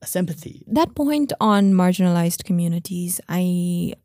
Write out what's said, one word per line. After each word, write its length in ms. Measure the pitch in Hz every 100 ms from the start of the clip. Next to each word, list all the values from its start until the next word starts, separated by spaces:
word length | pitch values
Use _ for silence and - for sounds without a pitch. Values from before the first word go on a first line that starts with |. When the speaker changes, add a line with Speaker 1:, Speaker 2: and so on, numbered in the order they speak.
Speaker 1:
sympathy. 600 | - 185 180 151 - - -
Speaker 2:
That 280 | 247 339
point 380 | - 285 294 285 -
on 340 | 214 202 196
marginalized 720 | 185 180 185 180 175 170 -
communities, 760 | - 175 170 170 - 175 175 180 -
I 640 | 175 180 180 175 175 170 -